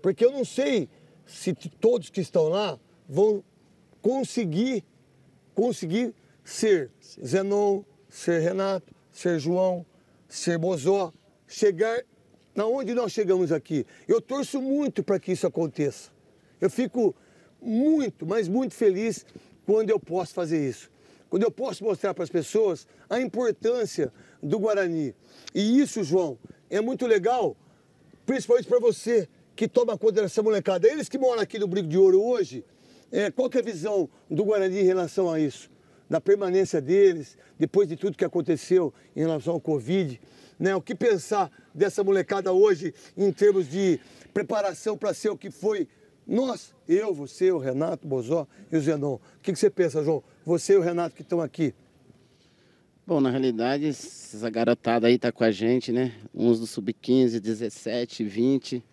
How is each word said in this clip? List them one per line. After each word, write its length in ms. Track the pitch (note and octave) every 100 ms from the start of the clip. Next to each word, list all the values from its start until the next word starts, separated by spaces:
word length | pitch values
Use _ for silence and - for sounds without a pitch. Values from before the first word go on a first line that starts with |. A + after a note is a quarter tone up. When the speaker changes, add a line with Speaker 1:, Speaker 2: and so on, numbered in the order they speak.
Speaker 1:
Porque 220 | G3 F#3
eu 80 | A#3+
não 140 | C#4 A#3+
sei 420 | - C#4+ A#3+ C#3 _ _ _ _
se 280 | - -
t-, 160 | E3+ - _
todos 280 | A3 A#3+ -
que 100 | -
estão 260 | F3 F3+ D#3
lá 300 | F#3 G#3 C3+ _ _ -
vão 340 | D3 G#3+ G#3 - _ _ _ _ _
conseguir, 840 | G#3 C4+ C4 - F#3+ D#3 B3 A#3 - _ _ _ _ _ _
conseguir 600 | - A#3 G#3 E3+ G3 A#3+ - _ _
ser 480 | - - A3 F3+ C3 _
Speaker 2:
Sim. 260 | - - B2+
Speaker 1:
Zenon, 580 | F3+ G3 G3+ G#3 G3 - _ _
ser 320 | - - E3+
Renato, 520 | E3 F#3+ G3 F#3+ - - _
ser 280 | - F3+ E3
João, 460 | C#3+ F3+ F#3 F3+ E3 _ _ _ _
ser 300 | - - E3+
Bozó, 540 | E3+ F3 C#3 G3 F3 _ _ _ _
chegar 560 | - G#3+ E3 - A#3+ - _ _ _ _ -
na 100 | A3
onde 280 | C4+ A3
nós 180 | A#3+ A3
chegamos 400 | - F#3+ F#3 E3+
aqui. 340 | D#3 - D3+ - - -
Eu 140 | A3+
torço 400 | - C#4 C4+ C#4
muito 420 | C4 C#4 C#4 -
pra 160 | F#3 F#3+
que 120 | -
isso 140 | F3+ F3+
aconteça. 640 | - E3 - C#3+ - - _ _ _ _ _
Eu 100 | F#3
fico 460 | - B3 B3 G#3 - _ _ _ _
muito, 640 | - A3 D4 D#4 B3 - D#3+
mas 220 | A3 F3
muito 260 | A3 B3+
feliz 520 | - A3 F#3 A3+ G3 - - _ _ -
quando 240 | G#3+ G#3+
eu 100 | G#3+
posso 340 | - F3 F3+
fazer 340 | - E3+ D#3+ C#3
isso. 220 | A#2 - _ _ _ _
Quando 140 | F#3
eu 80 | A3
posso 320 | - B3+ F3+
mostrar 300 | G#3+ F#3 G3+
pras 160 | F#3 E3+
pessoas 580 | F3 D3+ G#3+ G#3+ D#3 - _ -
a 100 | A3
importância 920 | B3 G#3+ B3 - A3 B3 G#3+ - C3+ - - _
do 160 | D3 G#3
Guarani. 540 | G#3+ G3+ F#3 E3 C#3 - _ - -
E 260 | - G#3 B3+
isso, 240 | C#4+ A3+
João, 340 | D#3+ F#3 E3 A#2+ - - _
é 100 | F#3
muito 260 | A3+ C4 B3
legal, 500 | G#3+ F#3+ B3 E3 - _ _ _ _ _ _ -
principalmente 420 | C4 - A#3+ -
pra 120 | A#3+
você 480 | A#3 - A3 A#3 E3+ _ _ -
que 120 | A3
toma 300 | B3 A#3 G#3+
conta 240 | A3 G3+
dessa 200 | G3 -
molecada. 460 | A3 G#3 - F#3 G#3+
Eles 220 | D4+ -
que 80 | C4+
moram 240 | B3+ A#3
aqui 180 | G3+ A3
no 80 | G3
Brinco 220 | F#3+ D#3+
de 80 | F3
Ouro 240 | F#3+ F#3
hoje, 400 | A3+ B3 E3 B2+ - _ _ - _
é, 180 | - G3+
qual 200 | - B3+
que 80 | C4
é 40 |
a 20 |
visão 460 | G#3+ F3+ F#3+ G3+ D3+ _ _
do 160 | D#3 G3+
Guarani 340 | G#3 F#3+ F#3+
em 40 |
relação 460 | F#3 F#3 E3+ - F3+
a 80 | D#3+
isso? 300 | D3+ - - _ _ _ _
Da 120 | D#3+
permanência 580 | - G3 F#3+ F#3 F#3+ E3+
deles, 580 | C3 F#3+ G3 E3+ C#3 - _ _
depois 280 | D#3 F#3+ F#3
de 80 | D#3+
tudo 200 | G3+ -
que 60 | E3+
aconteceu 680 | F3+ D3+ D#3 - F#3 D#3 - _ -
em 40 |
relação 320 | D#3+ D#3 E3+
ao 60 | E3+
covid, 640 | - D3 A2+ F#3+ D#3+ A#2 - - - _
né? 160 | F3 G3
O 60 |
que 140 | - F3
pensar 560 | A#3 G3 - G#3 E3+ - _
dessa 300 | D3 G3 -
molecada 500 | G3 G3 - G3 F#3+
hoje 400 | F#3 G#3 E3+ E3+ - - -
em 140 | G3
termos 360 | - G#3 F#3+ D3
de 300 | F3 F#3+ D#3 - - -
preparação 640 | G3+ - G#3+ G3+ E3+ A3 G#3
pra 160 | G#3
ser 160 | - G#3+
o 80 | G3
que 140 | G3
foi 360 | - G3+ G#3 D3+ _ _ _ -
nós, 500 | A3 C4 G#3+ - _ -
eu, 240 | F3+ G#3+
você, 380 | D#3 C#3 - F#3
o 40 | F3
Renato, 480 | C3 C3 E3 E3 D#3
o 40 |
Bozó 360 | C3+ A#2 E3 C#3+ - -
e 40 | D#3+
o 60 |
Zenon? 320 | C#3+ D3+ C#3+ B2
O 60 | - _
que 120 | -
que 40 | F#3
você 100 | G#3
pensa, 340 | - E3+ D#3
João? 180 | D3 D3+ - _ -
Você 280 | C3 -
e 20 | G3
o 40 |
Renato 340 | E3+ F3 E3+ -
que 60 |
estão 180 | D#3 F3
aqui. 320 | D#3 - D3 - _ _ _ - _ _ _ _ _ _ _ _ -
Speaker 3:
Bom, 160 | D#3+
na 80 | C3
realidade, 580 | C3 C3 A2+ A#2+ C#3+ D3+
essa 600 | C3+ - - - G#2+ A#2
garotada 580 | A2 A#2 A#2+ - A#2 A#2
aí 100 | B2
tá 140 | B2
com 120 | - A2+
a 60 |
gente, 400 | F#2+ A2+ B2+ B2
né? 200 | A#2+ B2+ G#2+ G#2 -
Uns 240 | A#2 A2+
do 80 | A2+
sub-quinze, 720 | - G2+ - - C3 B2+ A2+
dezessete, 840 | G#2 A2 A2+ - A#2 A#2+ A#2+ - G#2+
vinte. 580 | G2+ B2 C3+ - B2+ -